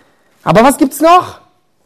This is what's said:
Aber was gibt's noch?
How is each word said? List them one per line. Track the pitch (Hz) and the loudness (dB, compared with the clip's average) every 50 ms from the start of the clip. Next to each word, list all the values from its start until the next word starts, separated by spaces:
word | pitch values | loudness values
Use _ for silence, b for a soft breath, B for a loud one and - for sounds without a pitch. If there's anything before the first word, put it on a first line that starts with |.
| _ _ _ _ _ _ _ _ - | _ _ _ _ _ _ _ _ -6
Aber | 151 165 196 233 | -2 0 2 2
was | 269 269 | 2 0
gibt's | - 311 269 - - | 0 -4 -4 -4 -2
noch? | 302 330 349 370 - - - - _ _ _ _ _ _ _ _ _ | 0 2 2 2 0 -4 -10 -20 _ _ _ _ _ _ _ _ _